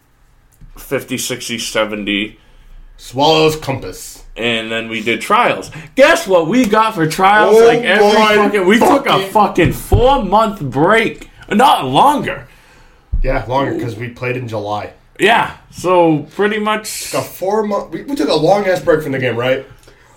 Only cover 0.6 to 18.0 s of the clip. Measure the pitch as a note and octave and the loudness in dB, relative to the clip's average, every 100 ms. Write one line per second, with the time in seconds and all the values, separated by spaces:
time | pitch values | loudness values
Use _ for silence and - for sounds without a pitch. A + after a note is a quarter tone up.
0.6 | - - - C3 - B2 - A#2+ - A#2 | -20 -20 -8 -8 -6 -8 -6 -8 -8 -8
1.6 | - A2+ G#2+ G#2+ G2 G2+ A2 - _ - | -4 -4 -4 -4 -4 -4 -4 -10 _ -20
2.6 | - - - - - B2 D3+ D#3 D#3 D#3 | -20 -20 -20 -20 -12 -2 2 2 2 0
3.6 | - A2+ F#2+ F2 - - - - A#2 A2+ | -6 -8 -10 -14 -18 -20 -18 -6 -4 -4
4.6 | A2 A2+ A2+ A2+ G#2+ A#2 - G#3+ G#3 G2+ | -4 -8 -6 -6 -4 -4 0 2 2 -2
5.6 | - - - - D4 E4+ G3 F3+ D#3+ B3 | -8 -16 -6 2 4 2 2 0 2 0
6.6 | G#3+ A3 A3 G#3 D#3 D#3+ F#3+ G#3+ G3 A3 | 2 2 0 0 -2 2 4 4 6 6
7.6 | A#3 A#3 F3 G3+ G#3 G#3+ G#3+ G#3 G3+ G3+ | 6 4 2 2 4 4 4 2 2 2
8.6 | F3+ A#3 A3+ C#4 A#3 D#3+ F#3+ G#3+ F#3+ - | 2 4 4 2 2 -2 0 0 2 2
9.6 | D3 - - - A#3+ D4+ F#3+ G#3 A3 - | 0 -2 0 2 4 2 2 0 0 -2
10.6 | C#3 C3 E3+ A3+ G3+ - - - - G3+ | -6 0 2 2 0 -6 -16 -20 -2 2
11.6 | C#4 A#3+ C3+ C#3+ B3+ C#4 C#3 - - - | 4 2 0 4 4 2 -4 -10 -14 -20
12.6 | _ - - _ _ - B2+ C3+ G#2 C3+ | _ -20 -20 _ _ -2 0 -2 -2 -2
13.6 | C#3 - B2+ G#2+ A#2+ - B2 B2 A#2 A2 | -2 -4 -6 -8 -12 -8 -6 -6 -6 -8
14.6 | G2+ G#2 F#2 - _ - G3 A3+ C3+ - | -6 -8 -8 -16 _ -2 2 2 0 -8
15.6 | - - D#3+ F3+ E3 D3+ - - G#3 G#3+ | -20 -6 0 4 4 2 -2 -4 -2 -2
16.6 | G#3+ G#3+ - - - C3+ B2 - F#3 G#3+ | -2 -4 -6 -12 -8 -6 -8 -8 -4 -2
17.6 | G#3 G3+ - D#3+ | -2 -6 -6 -10